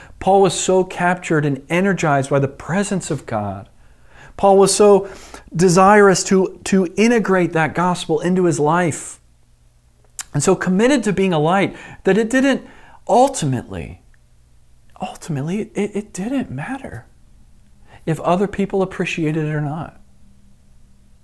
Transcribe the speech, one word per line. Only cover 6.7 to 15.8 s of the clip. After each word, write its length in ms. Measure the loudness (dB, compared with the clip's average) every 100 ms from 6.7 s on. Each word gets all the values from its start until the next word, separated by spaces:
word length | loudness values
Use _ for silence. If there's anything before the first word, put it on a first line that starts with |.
| 0 0 0
integrate 560 | 2 2 2 0 0
that 200 | 0 -2
gospel 460 | -2 -2 -2 -2 -2
into 260 | 0 0 0
his 140 | 0
life 600 | 0 0 0 -4 -12 -18 _ _ _ _ _ _ _ _ _ -18 -8
and 100 | -2
so 120 | 0 0
committed 480 | 0 2 2 2
to 100 | 0
being 200 | 0 0
a 60 | 0
light 360 | 0 0 -2 -6 -20 -6
that 140 | 0 0
it 120 | 2
didn't 380 | 0 2 0 -6 -20 -20 -12 0
ultimately, 960 | 2 2 0 -4 -4 -6 -12 -12 -16 _ _ _ _ _ _ _ _ -20 -14
ultimately, 680 | -14 -12 -8 -6 -6 -6 -6
it, 220 | -6